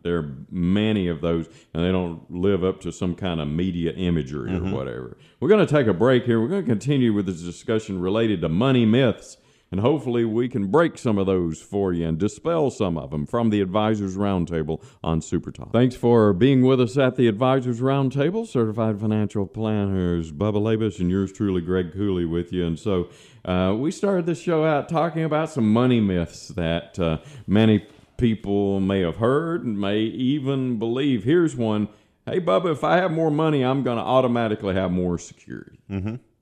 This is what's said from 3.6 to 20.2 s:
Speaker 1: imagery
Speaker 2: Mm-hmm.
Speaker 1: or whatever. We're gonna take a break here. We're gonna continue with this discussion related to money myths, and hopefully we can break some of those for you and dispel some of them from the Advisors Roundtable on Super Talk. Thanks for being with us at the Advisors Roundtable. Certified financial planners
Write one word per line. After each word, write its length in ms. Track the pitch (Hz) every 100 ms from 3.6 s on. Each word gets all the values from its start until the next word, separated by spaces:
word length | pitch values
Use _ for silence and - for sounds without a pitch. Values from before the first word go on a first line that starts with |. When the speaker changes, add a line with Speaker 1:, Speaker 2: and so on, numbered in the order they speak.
| 92 85 82
Speaker 1:
imagery 580 | - 90 82 67 71 57
Speaker 2:
Mm-hmm. 240 | 90 92
Speaker 1:
or 20 | 65
whatever. 400 | 65 60 62 - - -
We're 80 | 139
gonna 160 | 214 165
take 200 | 147 113
a 80 |
break 300 | 87 120 127 120
here. 120 | 113
We're 100 | 117
gonna 160 | 196
continue 500 | 160 107 139 143 120
with 100 | 104
this 160 | 95 85
discussion 580 | 87 82 - 110 104 95
related 440 | 90 110 113 95
to 80 | 82
money 340 | 82 135 127
myths, 540 | 113 120 127 - - - _ _ -
and 80 | 92
hopefully 460 | 117 151 123 120 117
we 240 | 110 123
can 160 | 120 98
break 320 | 135 170 -
some 180 | 120 101
of 80 |
those 380 | 95 92 85 78
for 320 | - 101 98
you 120 | 85 82
and 120 | 80
dispel 520 | 101 - 156 170 135
some 280 | - 98 82
of 120 | 67
them 140 | 76
from 240 | 73 117 117
the 140 | 104
Advisors 560 | 92 104 107 107 98 92
Roundtable 640 | 101 95 82 85 76 80 - -
on 200 | 82 82
Super 280 | - 85 -
Talk. 220 | - -
Thanks 220 | 113 127 127
for 380 | 120 117 104
being 260 | 90 131 131
with 180 | 127 131
us 200 | 120 139
at 180 | 131 -
the 100 | 120
Advisors 540 | 104 127 135 127 117
Roundtable. 680 | 131 139 135 139 147 214 226
Certified 540 | 127 113 107 110 104
financial 460 | 107 107 104 107 98
planners 840 | 107 110 107 101 95 87 85